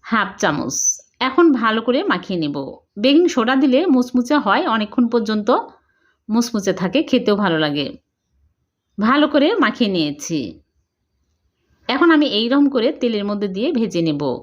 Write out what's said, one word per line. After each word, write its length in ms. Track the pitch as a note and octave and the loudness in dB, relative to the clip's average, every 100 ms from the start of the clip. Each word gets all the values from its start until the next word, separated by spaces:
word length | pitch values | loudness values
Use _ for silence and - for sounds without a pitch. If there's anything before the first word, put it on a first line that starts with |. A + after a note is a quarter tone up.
হাফ 260 | - A3+ F#3+ - | -2 -4 -4 -2
চামচ। 340 | F#3 D3 - - - - _ _ | -2 -2 -6 -4 -4 -4 _ _
এখন 240 | C4 C4 E4+ B3 | -2 4 4 4
ভালো 180 | A3+ A3 | 0 -2
করে 180 | A3+ B3+ | 0 -2
মাখিয়ে 360 | G4 F3+ - F#3 | 0 -4 -4 -4
নেব। 180 | D3+ C#3+ C3+ - _ - | -4 -6 -10 -16 _ -2
বেকিং 220 | B3 C#4+ F4+ - | 4 4 4 2
সোডা 200 | A3+ C4 | 0 2
দিলে 240 | C#4+ B3+ F#4 | 4 2 4
মুচমুচে 420 | B3+ B3 B3 A#3+ D4 G#3+ | 2 2 -2 0 0 2
হয়, 180 | G#3+ F4 A3 | 0 0 -2
অনেকক্ষণ 300 | G#3+ - A#3+ | -2 0 0
পর্যন্ত 360 | A#3 G#3+ G#3+ G#3 D4+ - - _ _ _ _ - | 0 0 -2 0 0 -2 -20 _ _ _ _ -2
মুচমুচে 440 | A3 A#3 A3 F#3+ | -2 0 -2 -2
থাকে, 260 | F#3 F#3 B3+ D#4 | -2 -2 -2 0
খেতেও 260 | B3 - G#3 | 0 2 0
ভালো 140 | G3+ D#3+ | 0 0
লাগে। 240 | D3+ D3 C#3 - _ _ _ _ _ _ _ _ _ - | 0 -2 -6 -10 _ _ _ _ _ _ _ _ _ -4
ভালো 280 | G#3+ C#4+ D4 | 0 2 2
করে 140 | D4+ D4+ A4+ | 2 2 2
মাখিয়ে 280 | A3+ - A3 F#3 | -2 0 -2 0
নিয়েছি। 440 | D3+ C#3+ - D#3+ G#2 D#2+ _ _ _ _ _ _ _ _ _ _ _ _ - | -4 -6 -8 -8 -8 -14 _ _ _ _ _ _ _ _ _ _ _ _ -6
এখন 180 | C#4 E4+ D#4 | 2 4 4
আমি 120 | D4 G#3 | 2 0
এইরকম 280 | A3+ C#4 C#4+ | 0 2 2
করে 180 | B3 A#3 D#4 | 2 -2 0
তেলের 240 | A#3+ G#3+ G3+ | -2 -2 -4
মধ্যে 180 | G#3 G3+ F#3 | -4 -4 -2
দিয়ে 120 | C4+ C4+ | -2 -2
ভেজে 240 | A3 F3 E3 | -2 0 -2
নেব। 160 | D3 C#3+ A#2+ | -2 -4 -6